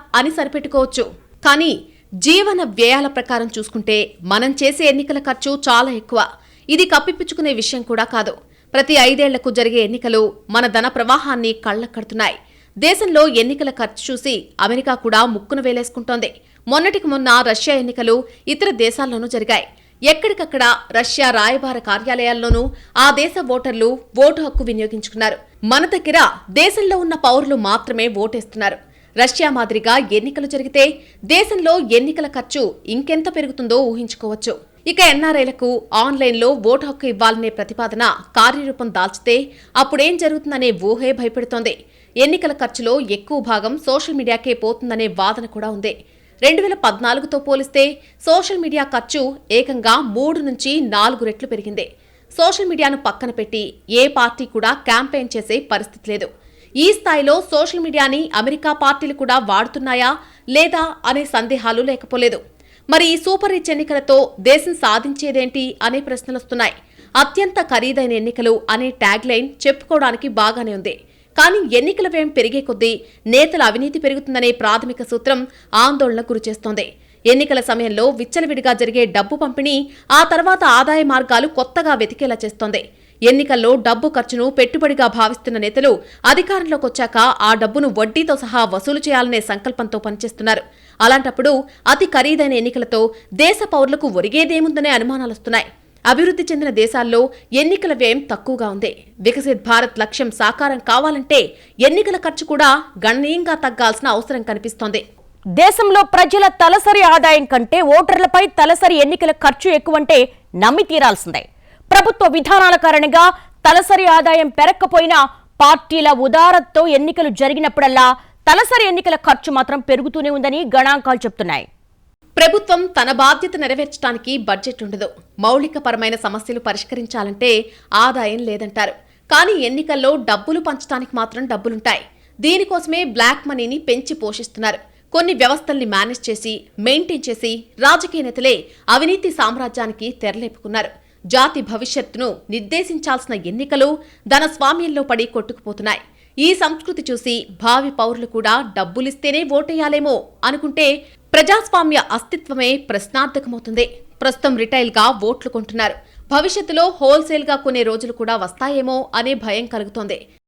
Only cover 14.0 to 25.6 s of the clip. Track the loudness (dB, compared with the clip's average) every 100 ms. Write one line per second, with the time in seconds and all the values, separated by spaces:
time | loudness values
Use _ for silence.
14 | -10 -6 -4 -6 -8 -4 -2 -2 -2 -4
15 | -2 0 0 -2 -6 -4 -2 -4 -6 -10
16 | -6 -6 -6 -10 _ _ -2 0 2 0
17 | -2 -2 4 4 4 0 0 0 -2 -4
18 | 0 0 0 -10 -6 -2 -2 0 0 0
19 | -4 -6 -6 -6 0 -2 -2 _ _ _
20 | 0 2 0 -4 -6 0 2 2 -2 -2
21 | -2 0 2 2 2 0 -4 -8 -4 -4
22 | -2 -2 -2 -2 0 0 0 -8 -6 2
23 | 4 4 0 -4 -4 -4 -4 -2 -2 -2
24 | -6 4 4 4 -2 -4 -4 -4 -6 -8
25 | -10 -4 -2 -2 -10 _